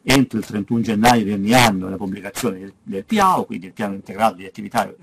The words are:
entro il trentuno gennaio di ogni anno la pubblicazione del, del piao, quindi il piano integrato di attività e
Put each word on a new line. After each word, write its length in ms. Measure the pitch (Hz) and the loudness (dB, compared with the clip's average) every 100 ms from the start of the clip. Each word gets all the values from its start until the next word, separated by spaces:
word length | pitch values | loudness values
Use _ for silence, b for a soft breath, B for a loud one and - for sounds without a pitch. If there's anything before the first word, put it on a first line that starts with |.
entro 360 | - 139 123 110 | 2 2 4 -2
il 60 | |
trentuno 380 | - 107 98 117 | -4 -6 -2 -2
gennaio 420 | 113 104 117 120 | 0 2 4 4
di 80 | 101 | 2
ogni 200 | 101 101 | -2 2
anno 360 | 123 120 95 95 | 4 4 2 -4
la 80 | 95 | -6
pubblicazione 640 | 98 95 95 - 120 92 | -6 -8 -10 -6 -6 -6
del, 140 | 98 - | -12 -18
del 240 | - - | -10 -10
piao, 400 | - 220 190 170 | -2 2 4 2
quindi 220 | 107 107 92 | -2 -8 -12
il 60 | |
piano 220 | - 104 | -8 -6
integrato 420 | 98 - 104 110 90 | -6 -12 -2 0 0
di 100 | 95 | -10
attività 420 | - 101 120 95 | -12 -6 -4 -4
e 60 | - | -6